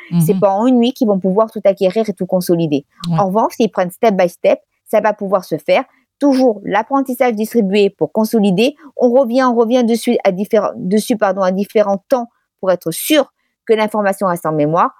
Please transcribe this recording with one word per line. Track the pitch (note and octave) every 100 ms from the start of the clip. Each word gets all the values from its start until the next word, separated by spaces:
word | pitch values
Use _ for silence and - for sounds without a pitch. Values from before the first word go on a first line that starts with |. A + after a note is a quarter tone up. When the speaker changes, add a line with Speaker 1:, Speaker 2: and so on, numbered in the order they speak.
| -
Speaker 1:
Mhm. | E3+
Speaker 2:
C'est | D#3+ F#3+
pas | G3
en | G3 B3
une | B3
nuit | A#3
qu'ils | - A3
vont | F#3+
pouvoir | F#3+ F#3+ A3
tout | G#3+
acquérir | G3 F#3 F#3 A3 G#3+
et |
tout | F#3 F#3
consolider. | F#3 F3 E3+ E3 C#3+ - - E3+
Speaker 1:
Ouais. | E3
Speaker 2:
En | F#3+
revanche, | G#3 D4 -
s'ils | A3
prennent | - F3+
step | - A3+ F#3+
by | F3+
step, | - F#3+ - _ _ -
ça | G#3+
va | G#3+
pouvoir | G#3 G3 F#3+ -
se | D#3+
faire. | - G3 C4+ _ _ -
Toujours | C#4+ C4 C4 G#3 -
l'apprentissage | G3 A3 C4+ C4 B3 B3
distribué | G#3 G#3+ A#3 F#3+ G#3 G3
pour | - D#3
consolider. | G#3+ A3 A3+ G3+ F3+ B3 - D4 -
On | B3
revient, | B3 A#3+ B3+
on | B3+ A#3
revient | A3 B3+
dessus | A3+ A3+ - A#3
à | G3
différents, | F#3 G3+ G#3+ F#3 -
dessus, | F3+ G#3 - A#3+
pardon, | G3+ F#3+
à | F#3
différents | F#3+ G3+ A3 G3+ G3 -
temps | B3+ A#3 _ _ -
pour | F#3+
être | F3 E3
sûr | E3 - D4+ - _ _ _ -
que |
l'information | A3 G#3+ G#3+ G3 G3 F#3+
reste | E3+ D#3+
en |
mémoire. | D#3 D3 E3+ B3+